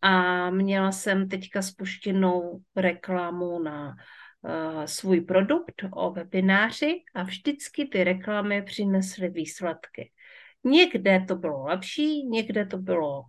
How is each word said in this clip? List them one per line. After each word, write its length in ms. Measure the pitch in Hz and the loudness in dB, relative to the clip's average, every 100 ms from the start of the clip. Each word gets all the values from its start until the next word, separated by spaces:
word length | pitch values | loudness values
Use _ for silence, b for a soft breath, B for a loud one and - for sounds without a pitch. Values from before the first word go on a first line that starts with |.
A 480 | 190 185 180 180 180 | 6 6 4 2 0
měla 420 | 185 196 196 190 | 2 2 2 2
jsem 380 | 190 - 190 190 | 0 0 0 0
teďka 320 | 190 190 208 | -4 -6 -6
spuštěnou 960 | 190 - 190 - - 190 185 180 175 180 - - | -6 -8 -10 -8 -2 2 4 2 -2 -10 -10 0
reklamu 840 | 185 180 - 185 175 175 175 170 | 0 0 -4 -4 -4 -4 -4 -4
na, 360 | 160 147 147 - B B B B 165 | -6 -6 -10 -12 B B B B -8
eh, 420 | 160 160 160 151 | -6 -6 -6 -8
svůj 340 | - 190 180 | -6 2 2
produkt 600 | 170 185 196 311 339 - 196 | 4 2 4 2 0 -10 -10
o 200 | 190 180 | -4 -4
webináři 920 | 185 175 190 190 190 220 - 302 349 _ - | -4 -4 0 4 4 2 0 -2 -2 _ -8
a 80 | |
vždycky 640 | 190 190 - 285 - - 285 | -8 -4 -4 -4 -8 -6 -4
ty 180 | 196 | 2
reklamy 580 | 175 185 185 208 202 202 | 2 2 -2 -2 0 -2
přinesly 680 | 202 - 202 190 190 - 180 | -4 -4 0 2 0 -4 -6
výsledky. 840 | 170 160 - 180 165 - - - _ B B B B | -4 -8 -4 -6 -6 -12 -16 -16 _ B B B B
Někde 640 | 240 294 359 262 190 190 185 | 4 6 6 4 4 4 4
to 80 | 185 | -4
bylo 300 | 175 143 135 | -4 -6 -2
lepší, 600 | 185 185 - 302 302 269 | -4 -4 -2 -2 -2 -2
někde 400 | 226 220 214 196 | -2 -2 -2 -2
to 120 | 190 | -6
bylo 460 | 190 180 151 139 | -2 -2 -2 -6